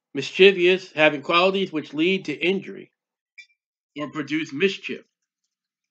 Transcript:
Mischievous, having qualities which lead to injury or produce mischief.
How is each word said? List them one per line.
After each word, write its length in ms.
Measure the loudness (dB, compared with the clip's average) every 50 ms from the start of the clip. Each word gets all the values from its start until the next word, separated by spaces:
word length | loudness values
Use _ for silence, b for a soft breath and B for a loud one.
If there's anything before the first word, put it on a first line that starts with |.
| _ _ -8
Mischievous, 760 | -8 -8 -4 4 6 6 6 6 4 2 2 2 0 -2 -6
having 280 | 0 4 4 4 4 0
qualities 500 | -2 0 2 2 2 2 2 0 -2 -4
which 220 | -4 -6 -8 -6
lead 320 | -4 -2 0 0 0 -2 -2
to 80 | -6
injury 580 | -6 -4 -2 -2 -2 -2 -4 -8 -14 -16 -18 -20 _ _ _ _ _ _ _ _ _ -20 -20 _ _ _ _ _ _ _ _ _ -14 -12
or 100 | -12 -10
produce 400 | -8 -8 -6 -4 -4 -4 -4 -6
mischief. 520 | -2 0 0 0 -2 -4 -10 -12 -12 -12 -14 _ _ _ _ _ _ _ _ _ _ _ _ _ _ _ _ _